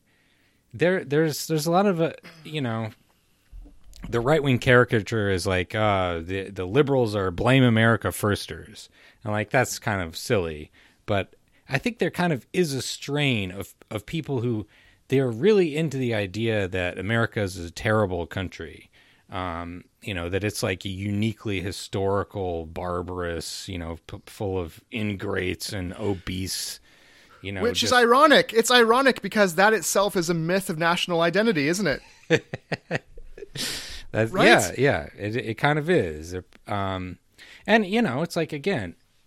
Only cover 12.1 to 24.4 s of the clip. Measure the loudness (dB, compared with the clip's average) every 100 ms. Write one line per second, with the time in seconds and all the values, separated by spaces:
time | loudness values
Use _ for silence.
12.1 | 0 -2 -2 -4 -2 -2 -2 -6 -10 -6
13.1 | -2 0 0 -2 -8 -12 -14 -10 -10 -6
14.1 | -6 -4 -4 -2 -4 -6 _ _ _ -2
15.1 | 0 2 2 4 4 4 0 -2 -2 -2
16.1 | -2 -2 -2 0 0 0 -2 -2 -4 -2
17.1 | 0 0 0 -4 -4 -10 -4 2 2 2
18.1 | 0 -4 -6 -6 -8 -14 -16 -20 _ _
19.1 | _ -12 -8 -6 -6 -8 -12 -16 _ -8
20.1 | -6 -2 -2 -2 -2 -4 -4 -6 -6 -2
21.1 | 0 -2 -2 -6 -4 -6 -8 -8 -4 0
22.1 | -2 -2 -6 -4 -6 -8 -8 -6 -4 -6
23.1 | -6 -4 -6 -8 -10 -10 -10 -8 -12 -14
24.1 | -18 -16 -8